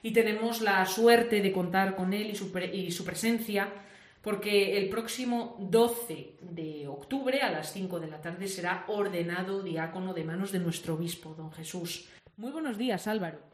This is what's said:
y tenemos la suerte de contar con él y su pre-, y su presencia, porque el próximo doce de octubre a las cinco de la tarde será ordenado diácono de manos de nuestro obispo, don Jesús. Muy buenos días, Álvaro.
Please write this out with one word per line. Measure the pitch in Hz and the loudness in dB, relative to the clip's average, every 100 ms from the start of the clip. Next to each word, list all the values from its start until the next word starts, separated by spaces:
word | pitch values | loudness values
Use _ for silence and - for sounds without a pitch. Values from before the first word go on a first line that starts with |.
y | 226 | 4
tenemos | 226 214 214 226 226 | 4 4 2 -2 0
la | 214 190 185 | 2 4 2
suerte | - 233 233 233 208 | 6 10 10 8 4
de | 190 | 4
contar | 190 175 190 196 | 2 2 2 2
con | 190 185 | 2 0
él | 208 220 | 0 -2
y | 202 | -6
su | 196 | -6
pre-, | 180 180 | -4 -4
y | 196 175 | -4 -4
su | 175 | -4
presencia, | 175 170 226 233 220 208 247 - - - - - | -6 -2 0 0 0 0 -2 -6 -16 -20 -20 -10
porque | 214 196 208 202 190 202 | -4 -2 4 4 6 2
el | 190 | 0
próximo | 226 220 - 247 240 220 - | -2 -4 -4 -2 -2 -2 -8
doce | 190 226 233 233 - 147 - - | 2 6 6 4 -6 -10 -12 -16
de | 175 170 156 151 143 | -12 -8 -8 -8 -10
octubre | 143 - 277 269 269 | -10 -6 -2 0 2
a | 240 | 0
las | 156 156 | -2 -6
cinco | 190 180 175 | -6 -6 -4
de | 156 | -6
la | 151 | -8
tarde | 165 180 196 | -10 -6 -6
será | 185 175 180 - | -4 -2 -4 -2
ordenado | 208 196 175 170 180 185 196 | -2 0 0 -2 -2 -2 -4
diácono | 185 160 165 185 185 | -4 -4 -4 -6 -6
de | 175 | -4
manos | 160 170 196 | -4 -4 -2
de | 190 | 0
nuestro | 170 160 - | -2 -2 -4
obispo, | 160 170 - 160 156 | -4 -4 -6 -12 -12
don | 156 | -12
Jesús. | 160 160 180 170 - - - - - | -12 -10 -8 -8 -8 -12 -20 -20 -12
Muy | 233 | -8
buenos | 311 302 208 | -4 -4 -2
días, | 247 185 214 | 0 0 0
Álvaro. | 214 165 - - | -2 -2 -8 -20